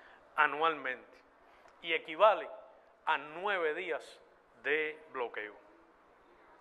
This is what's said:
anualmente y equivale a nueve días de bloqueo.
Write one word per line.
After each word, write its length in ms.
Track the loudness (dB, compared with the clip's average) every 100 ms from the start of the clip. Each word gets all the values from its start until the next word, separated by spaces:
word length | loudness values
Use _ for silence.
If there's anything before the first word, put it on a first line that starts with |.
| -20 -20 -4 4
anualmente 800 | 4 4 2 2 -4 -8 -10 -20 -20 -20 -20 -20 -20 -12
y 120 | -4
equivale 540 | -4 -2 4 6 6 -2 -12 -18 -20 -20 _ -2
a 120 | -2
nueve 560 | -2 -6 -2 0 0
días 460 | -2 -4 -6 -8 -20 -20 -20 -20 -8
de 340 | 0 0 0 -6 -10
bloqueo. 440 | -6 -6 -6 -10 -12 -20 -20 -20 -20 -20 -20 -20 -20 -20 -20